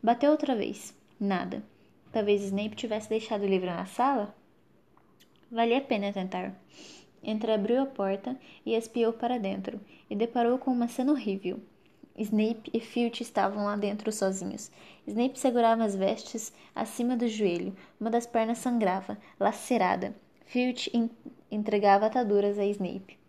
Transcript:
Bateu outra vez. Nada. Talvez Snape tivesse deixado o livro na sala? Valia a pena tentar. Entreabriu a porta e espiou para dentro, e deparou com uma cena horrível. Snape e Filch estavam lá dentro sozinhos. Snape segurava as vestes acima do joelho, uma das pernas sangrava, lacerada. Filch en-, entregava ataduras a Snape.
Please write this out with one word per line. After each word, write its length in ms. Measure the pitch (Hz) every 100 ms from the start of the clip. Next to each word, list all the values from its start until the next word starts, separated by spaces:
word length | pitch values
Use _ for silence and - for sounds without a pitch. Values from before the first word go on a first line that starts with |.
Bateu 280 | 226 240 285
outra 240 | 302 302
vez. 400 | 240 - - - - _ _
Nada. 440 | 202 190 185 185 - _ _ _ -
Talvez 300 | 226 208 208
Snape 340 | 196 196 214 214
tivesse 320 | 226 214 214
deixado 340 | 220 220 214
o 60 | 202
livro 200 | 190 185
na 180 | 175 190
sala? 480 | - 254 269 208 - _ _ _ _ _ _ _ _ _ _ _
Valia 280 | 233 233 247
a 20 |
pena 320 | 277 220 202
tentar. 420 | 202 185 185 190 190 _ - - - - _
Entreabriu 600 | - 214 226 214 202 247
a 40 | 269
porta 500 | 262 196 196 247 262 - -
e 100 | -
espiou 380 | 226 226 - 226
para 260 | 226 240 247
dentro, 420 | 190 196 190 220 - - _
e 40 |
deparou 440 | 202 233 247 233 254
com 120 | 262
uma 180 | 247 240
cena 240 | - 262
horrível. 460 | 294 214 196 180 - - _ _ _ - -
Snape 540 | 214 214 214 220 -
e 80 | 226
Filch 420 | 226 - 240 233
estavam 420 | 233 - 196 208
lá 120 | 202 208
dentro 360 | 202 208 220
sozinhos. 580 | 214 196 190 180 214 - - - - -
Snape 320 | 208 247 254
segurava 460 | 262 240 226 226
as 120 | 220 196
vestes 560 | 190 - - 226 - - -
acima 420 | - 214 - 240 247
do 100 | 233
joelho, 480 | 214 202 170 180 190 - _
uma 100 | 226
das 160 | 233 233
pernas 320 | 233 226 240
sangrava, 600 | 254 240 208 185 190 208 - -
lacerada. 720 | 196 226 - 240 180 185 - 208 _ _
Filch 460 | - 240 247 247 -
en-, 160 | 233 226 - - - _
entregava 560 | 214 208 208 202 196 214
ataduras 520 | 233 233 202 202 202
a 60 |
Snape. 540 | 202 202 180 190 190 -